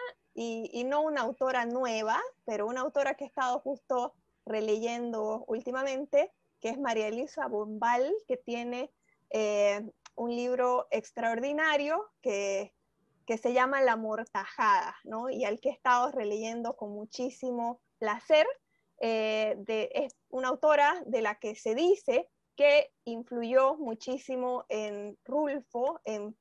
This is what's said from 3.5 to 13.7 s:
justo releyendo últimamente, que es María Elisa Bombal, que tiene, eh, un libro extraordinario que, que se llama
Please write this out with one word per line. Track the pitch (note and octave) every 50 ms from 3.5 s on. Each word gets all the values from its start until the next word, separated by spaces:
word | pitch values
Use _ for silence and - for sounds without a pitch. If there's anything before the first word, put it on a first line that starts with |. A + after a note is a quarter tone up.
| B3 D4
justo | - C4+ C#4+ - _ - C4 B3 A#3+ D4 - _ _ _ _ _ _
releyendo | - A3 G#3+ G#3+ G#3+ G#3+ A3 A3 A#3 A#3 A#3+ A#3+ A#3+ A3+ A3 G#3+ G#3+ G#3+ A#3 - -
últimamente, | A3 A3+ A#3+ B3 B3 C4 C4+ C#4 C4+ C4 D4 - - C#4+ D#4+ - - _ _ _ _ _
que | - A3+
es | A#3 B3+
María | C#4+ B3 A3+ A3 G#3+ G#3+
Elisa | A3 A#3 C4+ D4+ - - C#4 B3
Bombal, | A3 G#3 G#3+ G#3+ G#3+ G#3+ A3+ A#3 A#3+ A#3+ C4 C#4+ G4 A4 - -
que | C4
tiene, | B3 - - A#3 A#3 A#3+ A#3+ A#3+ B3 B3+ D4+ _ _ _ _ _ _ _ _
eh, | - A3 G#3+ G#3 G#3 G#3 G3+ G3+ G3+ G#3 A3 G#3+ - _ _ - - -
un | A3+ A#3+ A#3+
libro | A#3+ A#3+ B3 B3 B3+ B3 B3 B3 B3+ B3 -
extraordinario | - A3+ G#3+ - - - A#3 A3+ A3+ A3+ A#3+ C#4 D4 D4+ D#4 D#4+ D4+ C#4+ C#4+ D4 D#4 F4 G#4+ - _ _
que, | - B3+ G#3 G3 G3+ G3 G3 G3 G3+ G3 _ _ _ _ _ _ _ _ _ _ _
que | - A3+ A3
se | - A#3+ B3
llama | B3+ B3+ C4